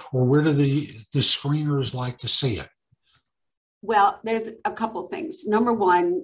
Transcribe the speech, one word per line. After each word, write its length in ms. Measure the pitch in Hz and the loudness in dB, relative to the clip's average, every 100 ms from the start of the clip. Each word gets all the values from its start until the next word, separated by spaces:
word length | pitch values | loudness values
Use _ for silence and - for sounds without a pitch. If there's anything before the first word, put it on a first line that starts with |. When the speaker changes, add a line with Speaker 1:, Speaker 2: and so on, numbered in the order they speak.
| - | -6
Speaker 1:
or 120 | 127 | 0
where 180 | 127 143 | 4 4
do 100 | 151 | 4
the, 440 | 143 139 139 107 113 - | 2 2 0 -4 -12 -6
the 60 | 143 | -2
screeners 720 | 110 - 143 151 151 139 120 | 0 0 -2 -2 0 -2 -2
like 240 | 127 123 123 | -6 -8 -8
to 100 | 120 | -6
see 280 | - 135 101 | -2 -2 -4
it? 100 | - _ _ _ _ _ _ _ _ _ _ _ | -8 _ _ _ _ _ _ _ _ _ _ _
Speaker 2:
Well, 380 | 196 214 196 - | 0 4 4 2
there's 280 | 220 226 220 - | -4 -4 -4 -6
a 60 | - | -6
couple 340 | - 226 214 185 | -4 -6 -6 -10
things. 380 | - 160 - | -10 -10 -8
Number 280 | - 214 240 | 0 2 2
one, 500 | 226 185 180 175 180 | 2 4 4 2 -2